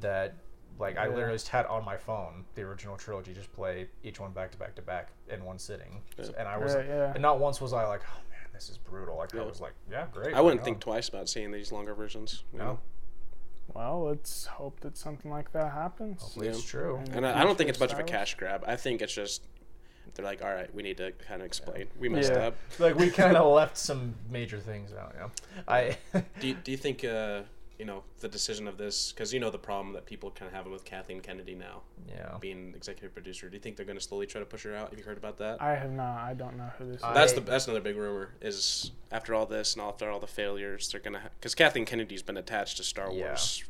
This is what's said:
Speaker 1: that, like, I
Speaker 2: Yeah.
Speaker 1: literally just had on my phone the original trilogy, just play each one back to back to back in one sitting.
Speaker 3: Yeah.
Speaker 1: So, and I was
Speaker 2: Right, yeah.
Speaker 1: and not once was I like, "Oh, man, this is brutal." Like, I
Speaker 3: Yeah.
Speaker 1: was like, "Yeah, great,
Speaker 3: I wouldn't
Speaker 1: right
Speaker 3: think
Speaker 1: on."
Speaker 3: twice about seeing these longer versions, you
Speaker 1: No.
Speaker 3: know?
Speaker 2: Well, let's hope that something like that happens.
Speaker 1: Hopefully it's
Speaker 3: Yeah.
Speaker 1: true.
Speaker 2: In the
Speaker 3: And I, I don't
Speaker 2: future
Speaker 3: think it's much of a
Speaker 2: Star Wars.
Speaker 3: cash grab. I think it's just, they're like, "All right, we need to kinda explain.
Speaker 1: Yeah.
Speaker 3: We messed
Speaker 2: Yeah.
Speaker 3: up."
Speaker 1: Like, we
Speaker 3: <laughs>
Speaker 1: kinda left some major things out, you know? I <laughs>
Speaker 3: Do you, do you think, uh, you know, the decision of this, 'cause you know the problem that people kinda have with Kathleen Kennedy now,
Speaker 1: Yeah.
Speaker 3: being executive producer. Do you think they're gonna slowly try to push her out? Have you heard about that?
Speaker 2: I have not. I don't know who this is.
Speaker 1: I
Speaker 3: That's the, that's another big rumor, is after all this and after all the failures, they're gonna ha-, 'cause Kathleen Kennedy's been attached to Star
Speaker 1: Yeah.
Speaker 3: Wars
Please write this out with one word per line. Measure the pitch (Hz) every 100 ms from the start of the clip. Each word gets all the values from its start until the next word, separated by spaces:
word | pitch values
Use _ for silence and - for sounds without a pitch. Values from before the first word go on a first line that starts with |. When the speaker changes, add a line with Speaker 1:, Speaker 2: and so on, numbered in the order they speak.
Speaker 1:
that, | 101 95 95 180 - - - -
like, | 98 90
I | 90
Speaker 2:
Yeah. |
Speaker 1:
literally | 120 113
just | 113 -
had | 127 -
on | 113
my | 104 98
phone | - 107 82 87 90
the | 113
original | 95 95 101 98
trilogy, | - 98 92
just | 92 98
play | - 92 92 92 -
each | 107 -
one | 98
back | 92 92
to | 98
back | 95 -
to |
back | 95 90 - - -
in | 98
one | 92 92
sitting. | - 92 85 98 - -
Speaker 3:
Yeah. |
Speaker 1:
So, | 107 110
and | 101
I | 104
was | 139
Speaker 2:
Right, | 139 135
yeah. | 147 139
Speaker 1:
and | 135
not | 147 135
once | 143 135
was | 127
I | 120 107
like, | 101 -
"Oh, | - -
man, | - -
this | - -
is | -
brutal." | - 95 85 80
Like, | 85
I | 113
Speaker 3:
Yeah. |
Speaker 1:
was | 107 98
like, | 87 - -
"Yeah, | 120 170
great, | - 135
Speaker 3:
I | 156
wouldn't | 170 123
Speaker 1:
right |
Speaker 3:
think | 123 101
Speaker 1:
on." |
Speaker 3:
twice | 113 113 -
about | 98 87
seeing | 110 104
these | 101 101
longer | 104 104
versions, | 104 107 110 110 - -
you | -
Speaker 1:
No. |
Speaker 3:
know? | 107 123 - - - - - - - - -
Speaker 2:
Well, | - 123 175
let's | 151 147 - - -
hope | - 139 -
that | 151 -
something | 156 143 151
like | 147 143
that | 160 151
happens. | 147 175 - 214 180
Speaker 1:
Hopefully | - 113 110
it's | 113
Speaker 3:
Yeah. | 120 131
Speaker 1:
true. | 165 -
Speaker 2:
In |
the | 131 117
Speaker 3:
And | 131
I, |
I |
don't | 117 185
Speaker 2:
future | 175
Speaker 3:
think | 151
it's | 135
much | 131
of | 139
a |
Speaker 2:
Star |
Wars. | -
Speaker 3:
cash | 101 101 -
grab. | 95 98 101
I | 120
think | 135 113
it's | 107
just, | 107 101 - - - - - - - -
they're | -
like, | 98 98
"All | 101
right, | 92 90
we | 104
need | 98 92
to | 92
kinda | - - 95
explain. | 90 - - 82
Speaker 1:
Yeah. | 95 -
Speaker 3:
We | 127
messed | 147 135
Speaker 2:
Yeah. | 127 117
Speaker 3:
up." | - - -
Speaker 1:
Like, | 165 151
we | 180
Speaker 3:
<laughs> |
Speaker 1:
kinda | 180 180 170
left | 151 147 151 -
some | - 131 120 110 110
major | 123 110 104
things | 104 104 101
out, | 98 92
you | -
know? | 101 - - 190 -
I | 156 151 117 -
<laughs> | 180 - 196
Speaker 3:
Do | 131
you, |
do | 131 -
you | 135
think, | 143 127
uh, | 123 110 107 101 101 - - -
you | 107
know, | 98 - -
the | 107
decision | 101 - 107 104
of | 95
this, | 104 101 -
'cause | - 107
you | 127
know | 113
the | 98
problem | - 98 98
that | 98
people | - 101 98
kinda | - 92
have | 95 92
with | 95
Kathleen | - 95 95 120
Kennedy | 98 92 92
now, | 92 92 95 - - -
Speaker 1:
Yeah. | 87 - 95
Speaker 3:
being | 95 92 92 92
executive | - 95 98
producer. | 104 95 92 90
Do | 101
you |
think | 113 104
they're | 98
gonna | 98
slowly | - 101 101
try | 107
to |
push | 101 110
her | 107 104
out? | 107
Have | 107
you | 104
heard | 101
about | 107 104
that? | 107 117
Speaker 2:
I | 147 143
have | 135
not. | 131 123 120
I | 120
don't | 127 127 123
know | 123 -
who | 127
this | 123
is. |
Speaker 1:
I | 117
Speaker 3:
That's | 120 151
the, | 127
that's | 107 131 123
another | 110
big | 104 104
rumor, | 104 101 95 -
is | 107 98 - - - - -
after | 113 -
all | 110 110
this | 110 104 110
and |
after | 104 - 107
all | 101
the | 104
failures, | - 101 101 101 98 -
they're | 101
gonna | 104 101
ha-, | 104 -
'cause | 123
Kathleen | - 151 127 107
Kennedy's | 113 110 95
been | - 95
attached | 90 107 98 -
to |
Star | 92 101 98
Speaker 1:
Yeah. | 92 76
Speaker 3:
Wars | 71 - -